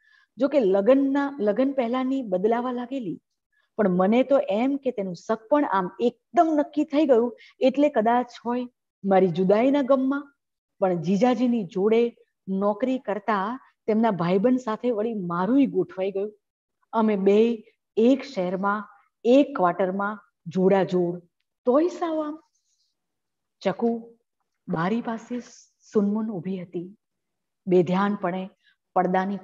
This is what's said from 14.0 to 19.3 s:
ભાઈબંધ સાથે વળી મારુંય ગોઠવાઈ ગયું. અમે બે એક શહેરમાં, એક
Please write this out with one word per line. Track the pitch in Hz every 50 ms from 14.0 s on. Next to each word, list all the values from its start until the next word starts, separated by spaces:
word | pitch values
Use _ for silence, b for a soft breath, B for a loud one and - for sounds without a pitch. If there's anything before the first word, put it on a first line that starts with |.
| 233 226
ભાઈબંધ | 196 165 170 175 185 196 196 254 254 254
સાથે | 247 220 220 - - 247
વળી | 233 202 220 233 226
મારુંય | 214 175 170 170 175 185 202 254 285 269
ગોઠવાઈ | 190 170 185 175 - - 190 190 196
ગયું. | 190 196 202 214 - _ _ _ _ _ _ _ _ _ _ _
અમે | - 220 220 220 208
બે | 190 190 196 202 214 226 240 233 220 b b b b _ _ _
એક | 208 226 247 277 262
શહેરમાં, | - - - 196 180 180 190 185 196 202 202 214 208 b b b b b _ _ -
એક | 233